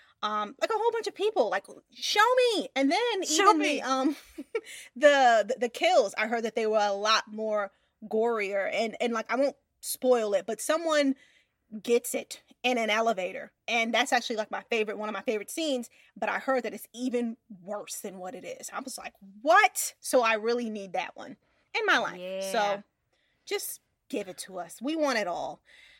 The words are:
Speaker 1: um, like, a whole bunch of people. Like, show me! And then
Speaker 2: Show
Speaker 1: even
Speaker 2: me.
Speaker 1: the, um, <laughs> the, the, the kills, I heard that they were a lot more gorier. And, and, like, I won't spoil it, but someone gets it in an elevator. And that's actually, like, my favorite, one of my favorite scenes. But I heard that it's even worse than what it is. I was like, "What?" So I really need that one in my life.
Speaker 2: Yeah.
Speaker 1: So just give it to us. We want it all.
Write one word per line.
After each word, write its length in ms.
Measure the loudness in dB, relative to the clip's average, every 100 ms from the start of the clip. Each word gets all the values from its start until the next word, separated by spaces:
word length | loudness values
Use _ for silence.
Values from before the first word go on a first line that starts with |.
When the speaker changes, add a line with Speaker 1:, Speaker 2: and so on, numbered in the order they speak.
| _ _
Speaker 1:
um, 320 | -4 -4 -4 -4
like, 120 | -2
a 60 | 2
whole 140 | 0
bunch 160 | 0 -4
of 80 | -2
people. 340 | -2 0 0
Like, 180 | 0 -4 -16 _
show 420 | -10 -2 4 4 6
me! 320 | 4 2 -2 0
And 160 | 2
then 320 | 2 2 -2
Speaker 2:
Show 200 | 0 4
Speaker 1:
even 160 | 6 6
Speaker 2:
me. 160 | 2 0
Speaker 1:
the, 20 |
um, 340 | -2 0 0 -2 -10 -18
<laughs> 0 | -10 -10 -10 -16 -16 4
the, 480 | 6 8 8 6 2
the, 80 | -2
the 120 | -4
kills, 440 | 0 4 6 4 0
I 100 | -2
heard 160 | -2
that 120 | -2 -2
they 120 | 0
were 180 | 2 2
a 60 |
lot 400 | 0 2 2 0
more 400 | -6 -4 -2 -4 -8 _ _
gorier. 640 | -4 0 2 0 -2 -2 -2
And, 240 | -2 -2 -2
and, 140 | -2
like, 180 | -2 -2
I 60 | 0
won't 180 | 0 -2 _ _
spoil 540 | -10 -2 2 4 4
it, 120 | 0 -2
but 140 | -6
someone 560 | -2 0 2 2 2 0 -8 _ _ _ _ -12
gets 320 | 0 2 2
it 280 | -6 -8 -16 _ _
in 140 | -2 0
an 100 | 0
elevator. 640 | 2 2 0 -4 -8 -14 _ -4
And 260 | -2 0
that's 180 | 0 2
actually, 240 | 0 0 -4
like, 120 | -4
my 140 | -8 -2
favorite, 260 | -2 -2 -4
one 120 | -6
of 40 |
my 80 | -6
favorite 300 | -4 -4 -4
scenes. 380 | -4 -2 -2 -4 _ _ -6
But 120 | -4
I 100 | -2
heard 240 | 0 -2
that 100 | -2
it's 140 | -10 -14
even 440 | -8 -4 -2 -2 -6 _ -20
worse 380 | -12 -10 -10 -12
than 180 | -12 -12
what 160 | -12
it 120 | -12 -12
is. 260 | -12 -12
I 60 | -12
was 180 | -10 -12
like, 160 | -14 -18 -20 -6
"What?" 520 | 4 6 6 0 -8 -8
So 220 | 0 2
I 120 | 4 2
really 340 | 0 -2 -4
need 240 | -8 -8
that 220 | -6 -8 -10
one 220 | -16 -18 _ _ _ -4
in 80 | 2
my 120 | 2
life. 200 | 0 -6
Speaker 2:
Yeah. 320 | -8 -8 -2
Speaker 1:
So 320 | 0 0 -2 -8 _ _ _ _ _ -8
just 360 | -6 -6 -12 _ _ _
give 180 | -8 -8
it 100 | -12
to 180 | -12 -12
us. 240 | -12 -8
We 140 | -6 -2
want 240 | 0 0
it 80 | -2
all. 340 | -4 -6 -8 _ -20 -20 _